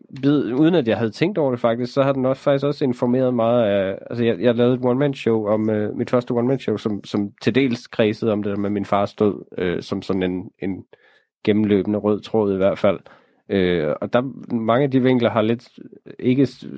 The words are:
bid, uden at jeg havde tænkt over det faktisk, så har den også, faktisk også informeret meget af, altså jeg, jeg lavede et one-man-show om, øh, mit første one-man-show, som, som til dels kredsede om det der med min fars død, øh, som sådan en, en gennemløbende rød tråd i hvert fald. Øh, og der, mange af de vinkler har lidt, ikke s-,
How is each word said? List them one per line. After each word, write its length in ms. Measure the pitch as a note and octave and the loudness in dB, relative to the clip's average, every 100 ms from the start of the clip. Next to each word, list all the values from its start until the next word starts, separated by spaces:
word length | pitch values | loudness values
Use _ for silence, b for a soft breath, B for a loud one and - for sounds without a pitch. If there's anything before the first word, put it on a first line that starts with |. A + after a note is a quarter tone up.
| - C3+ | -20 -4
bid, 300 | C#3 D3 G2+ | 0 0 0
uden 220 | B2+ D#3 | 2 4
at 140 | F3 A2+ | 4 2
jeg 80 | G2+ | 0
havde 140 | A2+ | 0
tænkt 280 | - E3+ G3+ | -2 -2 0
over 120 | C#3 | -2
det 100 | B2 | 0
faktisk, 320 | A#2+ A#2 B2 | 0 0 -2
så 100 | - | 0
har 100 | C3+ | 0
den 140 | C3+ B2+ | 2 0
også, 160 | C3 | 0
faktisk 220 | - C#3 C#3+ | 0 0 0
også 180 | D3 | -2
informeret 500 | C#3 A#2+ B2 B2 B2+ | -2 0 0 2 0
meget 300 | B2 A2+ A#2+ | 2 2 2
af, 340 | G#2+ G2+ F#2+ G2 - | 2 2 0 -4 -8
altså 140 | A#2+ | -2
jeg, 120 | A#2 F2+ | 0 2
jeg 140 | A#2+ | 2
lavede 200 | A#2 A#2+ | 4 2
et 60 | B2+ | 2
one-man-show 640 | B2+ B2 D3 C3+ A#2 A2+ G#2 | 0 0 0 -2 0 0 2
om, 240 | A2 A2 | 0 2
øh, 260 | G#2+ G#2+ - | 0 -2 -4
mit 140 | A#2+ | -2
første 220 | B2 B2 | -2 0
one-man-show, 440 | A#2+ B2 C3+ - G#2+ | -2 0 -2 -2 -4
som, 280 | A2+ G2+ | -4 -6
som 240 | - G#2+ G2+ - | -4 -4 -4 -2
til 120 | - | 0
dels 320 | A2 C3+ A2+ - | 2 0 -2 -8
kredsede 460 | - G#2+ G#2+ A#2 | 0 0 2 -2
om 100 | G#2 | -2
det 80 | G#2 G2+ | -2 -4
der 60 | |
med 80 | G2+ | -2
min 140 | G2+ | -4
fars 300 | G2 G2+ G2+ | 0 0 0
død, 200 | - G#2+ - - - | 0 0 0 -8 -6
øh, 240 | F2+ E2+ | -4 -4
som 200 | - G2+ | -4 -6
sådan 200 | - G2 | -4 -2
en, 200 | F2+ F2+ F2+ - | -2 -4 -8 -8
en 220 | G2 F#2+ - b b b b _ | -8 -8 -12 b b b b _
gennemløbende 540 | - G#2 G#2+ G2+ G2+ G#2 | 0 2 4 2 2 -2
rød 220 | G#2 G#2 | 0 -2
tråd 340 | - A2+ G#2 | -2 -2 0
i 20 | F#2+ | 2
hvert 220 | F#2+ F2+ | 0 2
fald. 200 | G2+ F2 - b b b - | 0 0 -6 b b b -4
Øh, 360 | G2 F2+ F2 D2+ - | 0 2 0 -2 -4
og 120 | G2+ | -2
der, 100 | A#2+ C3+ - - | -2 -2 -10 -6
mange 300 | A#2 A2 A#2+ | -4 0 2
af 60 | C#3+ | 2
de 120 | C3 | 2
vinkler 280 | B2+ B2+ A2+ | 2 4 2
har 120 | A2 | 2
lidt, 260 | G#2+ A#2 - - - - - - | 0 -2 -6 -20 -20 -20 -20 -4
ikke 280 | A#2+ B2+ C3 | 0 2 2
s-, 200 | - - | 0 -16